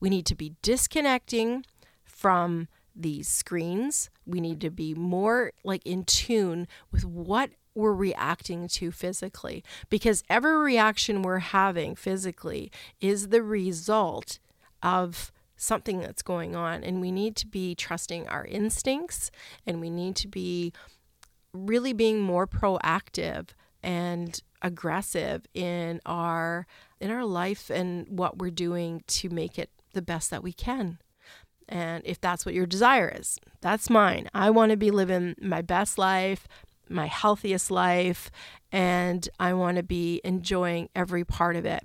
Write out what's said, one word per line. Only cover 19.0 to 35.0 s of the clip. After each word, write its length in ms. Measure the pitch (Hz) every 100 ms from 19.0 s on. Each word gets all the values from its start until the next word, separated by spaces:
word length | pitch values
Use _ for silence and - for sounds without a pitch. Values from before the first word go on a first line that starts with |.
| 349 - - - - - -
and 140 | 165
we 100 | 165
need 240 | 175 185
to 140 | 190 202
be 440 | 190 180 175 170 - - _ _ _ - _ _
really 400 | 185 196 233 262
being 280 | 220 220 214
more 260 | 190 175 190
proactive 1040 | - 202 185 156 180 - - 160 - 170 - _ _
and 580 | 180 175 175 175 170 - - _
aggressive 800 | 180 170 165 170 - 175 139 160 -
in 480 | 180 180 175 165 170 -
our, 600 | 170 170 165 165 170 180 - - _
in 100 | 196
our 140 | 240
life 460 | 226 175 185 208 -
and 380 | 175 180 175 -
what 300 | 185 180 185
we're 120 | 180
doing 520 | 165 175 175 170 165 -
to 220 | - 180
make 300 | 170 156 -
it 100 | - _ _
the 80 | 190
best 300 | 170 165 -
that 140 | 165
we 80 | 180
can. 460 | - 247 262 185 170 _ _ - - _ _ -
And 340 | 175 165 165 -
if 140 | 180
that's 260 | 180 180 185
what 80 |
your 120 | 180 180
desire 460 | 190 240 262 175
is, 240 | - - - - -
that's 300 | 175 214 -
mine. 380 | 226 196 - -
I 180 | - 202
want 200 | 226 220
to 60 | 214
be 140 | 208
living 440 | 202